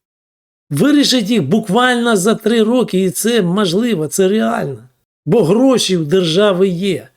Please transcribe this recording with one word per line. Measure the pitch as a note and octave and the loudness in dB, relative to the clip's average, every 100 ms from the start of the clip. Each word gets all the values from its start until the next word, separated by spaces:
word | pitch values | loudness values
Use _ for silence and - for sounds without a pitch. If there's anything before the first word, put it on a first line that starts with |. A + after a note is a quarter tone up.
| _ _ _ _ _ _ - | _ _ _ _ _ _ -8
Вирішить | D3 C4+ D4 A#3+ B3+ F#3+ | 0 2 2 2 0 0
їх | A#3 | -2
буквально | C3+ A3 - A3+ B3+ A#3+ A#3 G3+ | 0 0 0 0 2 0 0 0
за | G3+ G#3+ | 0 0
три | G#3 A#3 | 0 0
роки, | A3 B3 G#3+ F#3 | 2 0 0 -2
і | F#3+ | -2
це | - A3 A#3 | -2 -2 0
можливо, | F3 G3 F#3 F#3+ B3 F3 D#3 | 0 0 0 0 -2 -2 -4
це | - F#3+ | -2 0
реально. | A3 A3+ A#3 D3+ B2 B2 _ _ _ D3 | 0 -2 -4 -6 -10 -18 _ _ _ 0
Бо | A3+ | 2
гроші | D#3+ A3 C4+ A3+ G#3 F3+ | 2 2 2 2 0 -2
в | D3 | 0
держави | F#3+ E3+ E3+ G#3 F3+ F#3+ | 0 0 0 0 2 0
є, | E3+ G3 D3+ - | -2 -4 -4 -8